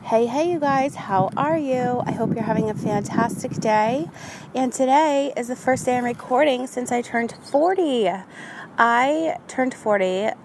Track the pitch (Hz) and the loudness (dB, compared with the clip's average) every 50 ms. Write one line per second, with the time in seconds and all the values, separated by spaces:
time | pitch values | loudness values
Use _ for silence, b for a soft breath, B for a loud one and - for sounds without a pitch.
0 | - - 233 220 233 233 240 285 320 349 359 320 294 277 269 269 269 285 - - | -4 2 2 2 2 2 0 0 0 0 0 0 0 2 2 2 0 -2 -4 -8
1 | - - 196 190 190 190 - - 269 294 - 320 294 269 254 254 247 247 247 247 | -6 -2 0 2 2 0 0 -2 0 0 0 0 0 0 -2 0 0 0 -2 -2
2 | 240 247 - - 226 220 - 226 220 220 220 220 220 214 214 - - 208 208 208 | -2 -4 -4 -2 -2 -2 -2 -2 -2 0 0 0 0 -2 -4 -4 -4 -2 -2 -2
3 | 208 - - 233 233 233 220 - - 254 - - - 226 214 214 214 220 240 285 | -2 -2 0 0 0 0 -2 -6 -8 -8 -8 -4 0 2 2 2 2 2 0 -2
4 | 320 - B B B B B B B B B 247 262 247 233 - 262 254 269 294 | -4 -6 B B B B B B B B B -2 -2 -2 0 0 2 4 4 4
5 | 320 311 285 277 277 285 - - 240 233 254 - - 262 262 254 - 254 247 247 | 4 4 2 2 0 0 -2 -6 -6 -6 -8 -4 0 0 0 2 2 0 0 0
6 | 247 240 240 - - - 254 247 302 302 262 247 254 254 - 254 254 240 254 240 | 0 -2 -4 -6 -4 0 2 4 4 4 2 0 -2 -6 -6 -8 -4 -2 -2 -2
7 | 240 - - 233 233 233 - - - - - 285 311 359 381 381 359 302 262 240 | -2 -2 -2 -2 -2 -2 -6 -10 -12 0 2 2 4 4 2 2 2 2 2 2
8 | 214 180 175 190 185 B B B B B B B B B - - 233 233 233 240 | 2 2 0 -2 -8 B B B B B B B B B 2 4 4 6 6 4
9 | 254 277 302 320 330 311 - - - - - - 254 254 247 - - 220 208 202 | 4 4 2 0 0 -2 -4 -6 -10 -10 -2 -2 -2 -2 -2 -4 0 0 2 2
10 | 190 185 185 185 208 220 214 - - | 2 0 0 0 -2 -2 -4 -6 -14